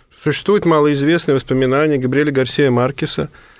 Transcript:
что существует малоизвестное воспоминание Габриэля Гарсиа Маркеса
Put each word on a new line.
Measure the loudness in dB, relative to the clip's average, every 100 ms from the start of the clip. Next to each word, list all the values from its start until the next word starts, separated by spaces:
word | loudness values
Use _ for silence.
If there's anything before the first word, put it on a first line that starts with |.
| _
что | _ -4
существует | -4 0 0 2
малоизвестное | 2 2 2 0 0 0 -2
воспоминание | 0 0 2 2 0 0
Габриэля | 0 0 0
Гарсиа | 0 -2 0 2
Маркеса | 2 0 -2 -6 -6 -8 -10 -20